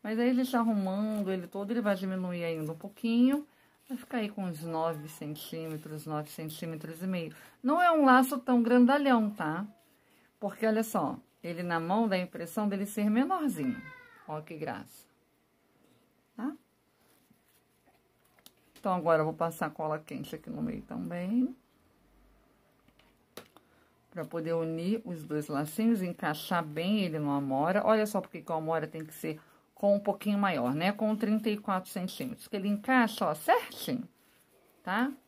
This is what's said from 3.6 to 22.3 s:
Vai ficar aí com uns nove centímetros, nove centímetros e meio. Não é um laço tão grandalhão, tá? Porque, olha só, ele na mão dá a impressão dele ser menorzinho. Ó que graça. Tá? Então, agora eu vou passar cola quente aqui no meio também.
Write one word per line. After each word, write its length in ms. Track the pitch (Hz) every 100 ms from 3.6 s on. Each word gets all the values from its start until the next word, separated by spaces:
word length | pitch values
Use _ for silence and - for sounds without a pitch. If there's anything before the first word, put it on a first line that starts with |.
| _ _ _
Vai 80 | 254
ficar 220 | - 247
aí 100 | 208
com 140 | 208
uns 180 | 185 156
nove 480 | 165 165 165 156 156
centímetros, 960 | - 151 151 - 160 160 156 156 151 156
nove 240 | 151 147
centímetros 720 | - 160 156 170 160 160 160
e 60 | 190
meio. 260 | 180 160 - - _
Não 180 | 247 320
é 100 | 349
um 140 | 320 269
laço 320 | 254 254 277
tão 240 | - 247
grandalhão, 680 | 233 247 240 294 277 233 214
tá? 340 | 208 156 165 208 - _ _ _ _ _ _
Porque, 240 | 202 -
olha 200 | 220 220
só, 340 | 220 196 139 - _ _
ele 200 | 170 170
na 160 | 175 165
mão 280 | 165 202 226
dá 100 | 185
a 20 |
impressão 500 | 180 - 175 - 208
dele 160 | 196 196
ser 240 | - 208
menorzinho. 720 | 220 302 370 294 170 135 - - - - - -
Ó 140 | 151
que 140 | 156 160
graça. 520 | 151 104 - - - _ _ _ _ _ _ _ _ _ _ _ _ -
Tá? 160 | 247 302 _ _ _ _ _ _ _ _ _ _ _ _ _ _ _ _ _ _ - _ _ -
Então, 140 | 202
agora 280 | 180 165 160
eu 40 | 156
vou 80 |
passar 380 | 160 165 165 156
cola 260 | - 156 156
quente 380 | - 160 - 156
aqui 160 | -
no 100 | 147
meio 220 | - -
também. 720 | - - 170 175 185 233 262 - _ _ _ _ _ _ _